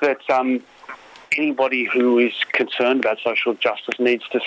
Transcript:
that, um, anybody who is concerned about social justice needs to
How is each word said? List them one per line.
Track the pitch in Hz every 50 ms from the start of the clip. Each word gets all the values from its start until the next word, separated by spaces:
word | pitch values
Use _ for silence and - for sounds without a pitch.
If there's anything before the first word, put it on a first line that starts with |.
that, | 147 143 135 - - -
um, | 135 127 131 131 127 120 - - - - - - - - - - - - - - 147
anybody | 147 151 151 135 131 135 131 131 127 120
who | 113 - 127 123 123 120 120
is | 120 113 - - - - -
concerned | - 123 - - - 123 123 131 131
about | 117 110 110 -
social | - 120 113 - - 120 110
justice | - - 120 107 - - - - -
needs | 123 123 123 113 - -
to | - 123 -